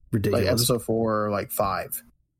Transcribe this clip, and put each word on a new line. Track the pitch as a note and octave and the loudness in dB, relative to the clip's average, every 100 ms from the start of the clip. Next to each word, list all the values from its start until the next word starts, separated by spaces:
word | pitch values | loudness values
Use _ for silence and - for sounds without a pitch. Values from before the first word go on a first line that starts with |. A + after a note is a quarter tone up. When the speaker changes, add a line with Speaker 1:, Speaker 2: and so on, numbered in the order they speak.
| - | -4
Speaker 1:
Ridiculous. | A2 G#2 A#2+ - | -2 2 2 2
Speaker 2:
Like, | |
episode | A#2 A#2+ A#2+ | 2 2 0
four | - A2+ A2+ G#2+ G#2 | 0 0 2 0 0
or, | |
like, | G2+ - | -2 -4
five. | - G2 F2+ - - - _ _ | -2 0 0 -4 -10 -14 _ _